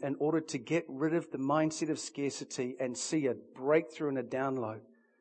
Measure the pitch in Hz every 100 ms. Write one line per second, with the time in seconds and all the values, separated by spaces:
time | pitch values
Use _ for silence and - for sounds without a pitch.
0 | 139 139 147 160 156 135 113 165 165 135
1 | 156 165 160 131 135 151 156 156 156 143
2 | - - 139 - - - 127 131 127 117
3 | - 160 131 117 - 131 135 160 165 -
4 | 147 135 117 131 135 131 110 113 - -
5 | _ _